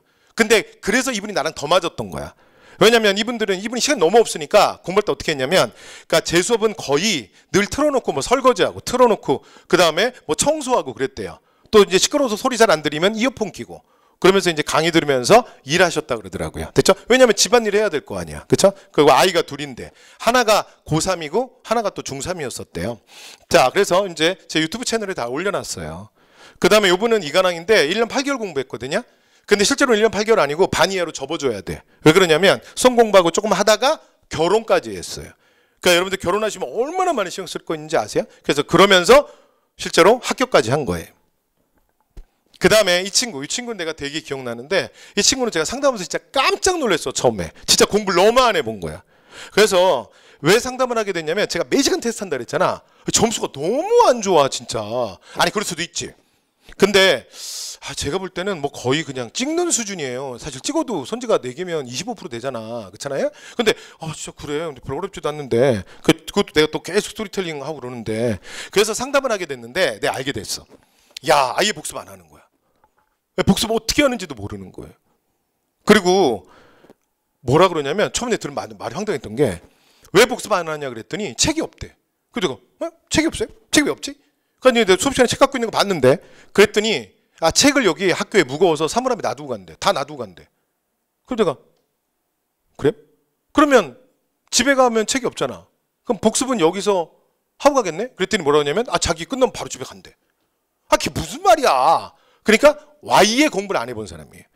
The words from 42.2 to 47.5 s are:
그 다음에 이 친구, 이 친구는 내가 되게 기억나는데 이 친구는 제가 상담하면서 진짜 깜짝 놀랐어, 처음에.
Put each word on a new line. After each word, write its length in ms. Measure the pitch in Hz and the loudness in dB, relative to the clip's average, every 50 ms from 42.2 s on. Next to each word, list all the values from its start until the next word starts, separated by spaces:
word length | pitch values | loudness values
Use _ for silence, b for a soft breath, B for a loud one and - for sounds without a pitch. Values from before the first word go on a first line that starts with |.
| - _ _ _ _ _ _ - | -20 _ _ _ _ _ _ 0
그 80 | - 180 | 2 4
다음에 340 | 196 220 208 185 175 175 190 | 4 4 4 2 2 0 -2
이 80 | 202 - | -2 -4
친구, 320 | - 254 240 175 135 139 | -4 -4 -4 -6 -8 -10
이 20 | |
친구는 300 | - - 247 240 233 233 | -8 -8 -8 -8 -8 -8
내가 160 | 185 165 160 156 | -8 -8 -8 -8
되게 280 | - 147 143 143 160 | -8 -8 -8 -8 -8
기억나는데 680 | - - 139 135 131 120 117 117 123 151 196 175 131 104 B B B B B | -8 -8 -10 -8 -8 -8 -10 -10 -6 -4 -2 -2 -2 -2 B B B B B
이 60 | 202 202 | -2 0
친구는 300 | - 269 269 247 226 - | 0 0 0 -2 -2 -2
제가 120 | 165 156 | -2 -4
상담하면서 380 | - - 277 285 277 254 202 175 | -4 -4 -2 -2 -2 -2 -2 -6
진짜 160 | - - 254 _ _ - | -8 -8 -10 _ _ -4
깜짝 480 | 277 262 349 392 381 - 392 359 339 | -2 0 0 0 0 0 0 0 0
놀랐어, 320 | 285 220 175 147 - 135 - | 0 0 -2 -2 -2 -6 -4
처음에. 400 | - - 127 113 98 85 78 | 0 0 0 0 0 -6 -10